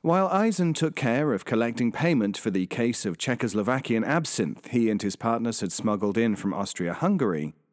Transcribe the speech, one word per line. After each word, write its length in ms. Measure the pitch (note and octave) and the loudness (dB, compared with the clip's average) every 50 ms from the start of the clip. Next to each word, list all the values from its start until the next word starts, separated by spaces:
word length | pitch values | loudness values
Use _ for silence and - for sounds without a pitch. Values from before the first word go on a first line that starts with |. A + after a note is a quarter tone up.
| - | 2
While 220 | E3 E3 F#3 F#3+ | 4 4 4 4
Eisen 460 | F#3 F#3 F#3+ G#3+ A3+ G3+ - F3 E3+ D#3 | 4 2 2 2 2 2 2 2 2 2
took 200 | - D#3+ D#3+ - | 2 0 -2 -2
care 380 | - C#3+ A#2+ A2+ C3 D3+ D3+ A#2 | 0 0 2 2 2 2 2 0
of 120 | F#2+ - | -2 -2
collecting 460 | - B2 A2+ A#2 A#2 A#2 - B2+ A#2 | -2 0 0 0 0 0 0 0 0
payment 460 | G2+ - D#3 E3+ E3 B2+ G#2 G2+ G2 | 0 0 0 2 2 2 2 0 -2
for 140 | - - A2+ | -2 -4 -2
the 160 | F#2 F#2+ F#2 | 0 0 -2
case 400 | - - - A#2 A#2+ A#2 - - | -2 -2 -2 -2 0 0 -2 -2
of 100 | G#2 E2+ | -4 -4
Czechoslovakian 880 | - - - B2 A#2 - A2+ F#2+ G#2+ G2+ G#2+ B2+ C3 B2+ - A#2 A2 A2 | -4 -2 -2 -2 0 -2 -2 0 0 0 0 0 -2 0 0 0 0 2
absinthe 640 | G#2+ C#3+ E3+ D#3+ - - - G#2 D2+ - - - | 2 0 0 0 0 -2 0 -2 -2 -4 -8 -12
he 240 | - - B2 A#2 A2 | -2 0 2 2 2
and 100 | G#2+ G2+ | 2 0
his 140 | - G2+ F#2+ | -2 -2 -4
partners 460 | - - A#2 A#2 A#2 A#2 A#2 A2 - | -2 -2 -2 0 0 -2 -2 -2 -2
had 100 | G#2 F#2 | -2 -2
smuggled 440 | - - - A2 G#2 G2 G#2 G#2 F#2+ | -2 0 0 0 0 0 0 0 0
in 200 | A2+ A#2 A2+ G#2 | 2 2 2 0
from 180 | - - G2 E2 | 0 -2 -4 -2
Austria-Hungary, 1000 | - G2+ - - - F#2 E2+ E2+ - D#3 F#3 G#3 F3 C3+ G#2 E2+ D2+ D2+ D2+ - _ _ _ | -2 -4 -4 -4 -4 -4 -4 -2 0 0 0 2 2 2 0 0 -2 -4 -6 -8 _ _ _